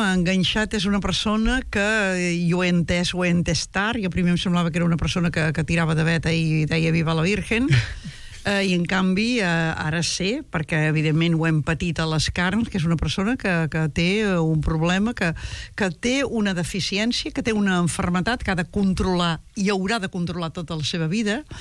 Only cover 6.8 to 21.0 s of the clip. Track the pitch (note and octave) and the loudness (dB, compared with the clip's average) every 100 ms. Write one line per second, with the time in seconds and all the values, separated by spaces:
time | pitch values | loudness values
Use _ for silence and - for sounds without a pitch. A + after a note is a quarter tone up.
6.8 | D#3+ E3 D#3 E3 E3 G#3 E3+ A3+ C4+ B2+ | 2 2 2 0 0 0 0 0 2 2
7.8 | - - E3+ - - - G3+ G3+ G3 F3+ | 0 -6 -14 -14 -16 -8 -2 0 2 2
8.8 | E3+ F#3+ F#3 F#3 A3+ B3 F#3 E3 E3 - | 0 0 2 2 2 2 2 2 0 -2
9.8 | D#3+ E3 D#3+ - F#3 C4+ D4+ D#3+ D#3 D#3+ | -2 -2 -2 -2 -2 -4 -4 -6 -2 0
10.8 | D#3 D#3 D#3 D3+ E3+ D#3+ D#3+ D#3 D3 D#3+ | 2 2 2 2 2 2 2 2 0 -2
11.8 | F3+ D#3 D#3+ D#3 - - F3+ G3+ A3+ G3+ | -2 -2 0 0 0 0 0 0 -2 -2
12.8 | D#3+ E3 D#3+ E3+ G3 C4 G3+ E3+ D#3+ E3 | 0 0 0 -2 -2 0 0 0 0 0
13.8 | D#3 C#3+ E3+ G#3 G#3 F3+ D#3+ D#3 C#3+ D#3+ | -2 2 2 2 2 2 2 2 2 0
14.8 | E3 F#3 G#3+ B3 F3+ D#3+ - - - - | 2 2 0 0 -2 -2 -8 -12 -10 -4
15.8 | G3 - A#3+ C4+ C4+ A3+ G3+ F3+ F3 G3+ | -2 -2 -2 0 0 0 0 0 -2 -4
16.8 | - G3 A3 A#3+ D#4+ - A3+ G#3+ G3+ F3+ | -4 -2 -2 -2 -4 -4 -2 0 2 2
17.8 | F3 - F#3 F3+ F3+ A#3+ - F3+ F3 G#3 | 0 0 -2 0 0 -2 -2 -2 -2 0
18.8 | G3 F3+ G3 E3+ F3 D#3+ - - G3 G3 | 0 2 0 2 0 -2 -6 -4 0 0
19.8 | F#3+ A#3 F#3 F#3 F3 E3+ E3 F3+ D#3 E3 | 0 -2 -2 -4 -4 -4 -6 -6 -6 -6
20.8 | D3 F3 | -4 -2